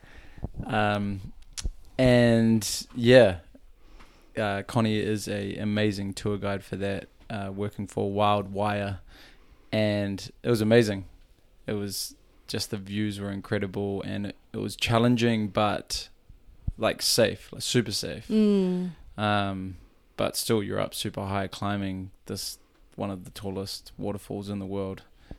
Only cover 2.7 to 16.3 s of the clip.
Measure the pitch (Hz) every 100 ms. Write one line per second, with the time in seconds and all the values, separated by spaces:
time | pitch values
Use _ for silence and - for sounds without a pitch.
2.7 | - - 123 117 127 107 85 - - -
3.7 | - - - - - - - 104 98 -
4.7 | 120 110 107 104 107 101 101 101 92 104
5.7 | 104 107 98 98 - 104 101 101 98 -
6.7 | 95 98 95 - - - 107 98 98 101
7.7 | - 98 - 101 98 104 104 98 98 104
8.7 | 104 98 95 - - - - - - -
9.7 | 110 107 104 101 95 - - 120 113 107
10.7 | 120 107 98 92 - - _ _ _ -
11.7 | 107 101 - - - _ _ - 110 -
12.7 | 104 98 101 107 101 101 98 - 104 101
13.7 | 101 101 98 101 101 101 - _ 110 104
14.7 | - - 113 120 123 117 113 104 107 104
15.7 | 95 - - - - -